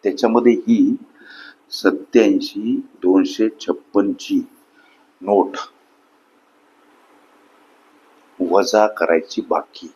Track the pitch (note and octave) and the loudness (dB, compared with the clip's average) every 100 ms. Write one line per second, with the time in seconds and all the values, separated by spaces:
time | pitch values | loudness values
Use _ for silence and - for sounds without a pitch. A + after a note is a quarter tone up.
0 | G2+ - A#2 A#2 A#2+ A#2+ - A2 - - | -4 0 2 4 4 2 2 2 2 0
1 | - _ - - - _ _ - F#2+ - | -8 _ -20 -20 -20 _ _ -2 -2 -2
2 | - A#2 G#2 F#2+ - G2+ A2 C3+ C3+ _ | 0 2 4 0 -4 -8 -4 -4 -6 _
3 | F2+ F#2 F2+ - A2 - - - _ G2+ | 0 2 0 -2 -4 -4 -8 -8 _ -2
4 | G2+ - - C#3 - _ _ _ _ _ | -2 -4 -4 -4 -4 _ _ _ _ _
5 | _ _ F#2 G2+ F2+ - - _ _ _ | _ _ 0 2 2 -4 -14 _ _ _
6 | _ _ _ _ _ _ _ _ _ _ | _ _ _ _ _ _ _ _ _ _
7 | _ _ _ _ _ _ _ _ _ _ | _ _ _ _ _ _ _ _ _ _
8 | _ _ _ _ F2+ F#2 F#2+ G#2+ G#2+ - | _ _ _ _ -2 0 2 2 2 0
9 | E2 E2 E2 - - E2+ - - E2+ | 0 0 -2 -10 -4 -6 -6 -20 -20